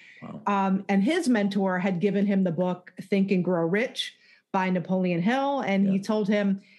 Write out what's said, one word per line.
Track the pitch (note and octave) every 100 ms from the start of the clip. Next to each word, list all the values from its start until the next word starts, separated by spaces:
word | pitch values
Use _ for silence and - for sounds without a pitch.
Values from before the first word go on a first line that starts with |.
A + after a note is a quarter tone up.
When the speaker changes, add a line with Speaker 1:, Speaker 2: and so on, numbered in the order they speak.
| - -
Speaker 1:
Wow. | - A3 -
Speaker 2:
Um, | G3+ G3 F#3+ -
and | G3
his | G3+ E4+ E4
mentor | A3+ G3+ G3+ F#3+ F3+
had | G3 F3+
given | G3 F#3 G3+
him | G3 F#3
the |
book, | D#3+ F3+ F3+ - -
Think | - G3+ G3
and | F#3+
Grow | F3 F3+ E3
Rich | G3 B3+ - - - _ - _
by | F#3+ F#3
Napoleon | F#3 E3 F#3 F#3 E3+
Hill. | F3 C4 C#4 C#4
And | A3+ G3 G3
he | G3
Speaker 1:
Yeah. |
Speaker 2:
told | F#3+ G#3+ G3+
him, | G#3 G3+ G3 -